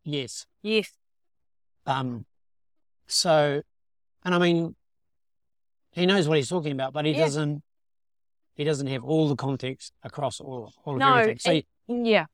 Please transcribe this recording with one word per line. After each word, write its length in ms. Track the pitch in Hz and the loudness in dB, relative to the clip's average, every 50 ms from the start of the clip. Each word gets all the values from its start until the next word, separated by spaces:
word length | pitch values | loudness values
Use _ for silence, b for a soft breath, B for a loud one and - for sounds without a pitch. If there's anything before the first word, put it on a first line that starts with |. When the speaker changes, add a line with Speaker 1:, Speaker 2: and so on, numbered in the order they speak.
| - | -10
Speaker 1:
Yes. 400 | 156 147 143 131 117 - - - _ _ _ - | -6 -6 -6 -6 -8 -10 -14 -16 _ _ _ -6
Speaker 2:
Yes. 300 | 208 220 220 190 - _ _ _ _ _ _ _ _ _ _ _ _ _ _ _ _ _ _ - | -2 0 0 -2 -2 _ _ _ _ _ _ _ _ _ _ _ _ _ _ _ _ _ _ -4
Speaker 1:
Um, 400 | - 135 131 131 127 120 113 - _ _ _ _ _ _ _ _ _ _ _ _ _ _ _ _ | -4 -2 -2 -2 -4 -6 -8 -12 _ _ _ _ _ _ _ _ _ _ _ _ _ _ _ _
so, 560 | - - - - 180 160 156 147 147 139 147 - _ _ _ _ _ _ _ _ _ _ _ - | -4 -2 0 2 4 4 4 4 4 2 -2 -4 _ _ _ _ _ _ _ _ _ _ _ -4
and 100 | 180 180 | 0 2
I 40 | 175 | 4
mean, 380 | 175 175 170 165 170 165 - _ _ _ _ _ _ _ _ _ _ _ _ _ _ _ _ _ _ _ _ _ _ _ - | 4 4 4 2 0 -2 -6 _ _ _ _ _ _ _ _ _ _ _ _ _ _ _ _ _ _ _ _ _ _ _ -4
he 120 | 165 180 | 0 2
knows 240 | 180 196 202 170 147 | 2 4 4 4 4
what 80 | 160 | 2
he's 140 | 151 131 - | 2 2 0
talking 220 | 175 180 151 151 143 | -2 -4 -4 -4 -4
about, 200 | 131 131 131 135 | -4 -4 -4 -4
but 140 | 151 147 | -2 -2
he 60 | 151 151 | 0 2
Speaker 2:
Yeah. 80 | 143 | 2
Speaker 1:
doesn't, 420 | 160 156 139 151 156 147 147 147 - _ _ _ _ _ _ _ _ _ _ _ _ _ _ _ _ _ _ | 2 2 2 0 -2 -2 -4 -6 -10 _ _ _ _ _ _ _ _ _ _ _ _ _ _ _ _ _ _
he 100 | - 147 | -4 -2
doesn't 240 | 151 156 135 139 135 | -2 -2 -2 -2 -4
have 160 | 135 131 120 | -4 -4 -4
all 240 | 131 156 160 156 147 | 0 2 2 2 2
the 80 | 143 | 2
context 580 | 113 - 135 139 123 - 127 131 - - - _ _ - | 0 -2 -4 -4 -4 -6 -8 -10 -10 -16 -20 _ _ -18
across 360 | 123 - - 139 127 113 - | -16 -10 -6 -6 -6 -6 -8
all, 360 | - 143 131 123 110 104 - _ - | -14 -12 -12 -12 -14 -14 -18 _ -10
all 100 | 156 143 | -6 -2
of 40 | - | 2
Speaker 2:
No, 180 | 269 269 262 | 4 4 4
Speaker 1:
everything. 220 | 240 226 220 220 - | 4 4 2 0 0
So 120 | - - 165 | 0 0 0
Speaker 2:
it, 140 | 156 - _ _ _ _ | 0 0 _ _ _ _
Speaker 1:
you, 180 | - 240 240 240 | -6 -4 -2 2
Speaker 2:
yeah. 220 | 233 214 190 156 - | 2 4 2 2 0